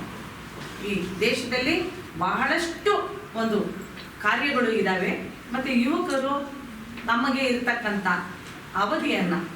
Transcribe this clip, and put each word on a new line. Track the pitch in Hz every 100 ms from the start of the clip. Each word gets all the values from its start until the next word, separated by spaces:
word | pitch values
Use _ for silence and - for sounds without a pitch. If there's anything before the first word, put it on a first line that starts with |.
| - - - - - - - - 202
ಈ | 190 175 185
ದೇಶದಲ್ಲಿ | 220 262 - 247 262 349 339 - - 165
ಬಹಳಷ್ಟು | 180 202 269 330 339 - - 415 - - - 226
ಒಂದು | 226 208 175 - - - - -
ಕಾರ್ಯಗಳು | 208 233 285 269 226
ಇದ್ದಾವೆ. | 214 196 185 196 185 - - -
ಮತ್ತೆ | 247 262
ಯುವಕರು | 247 240 339 359 269 262 277 277 - - - - - 220
ನಮಗೆ | 233 262 262 262
ಇರ್ತಕ್ಕಂಥ | 240 240 233 208 202 190 175 - - - - - 190
ಅವಧಿಯನ್ನ | 214 311 302 220 180 175 170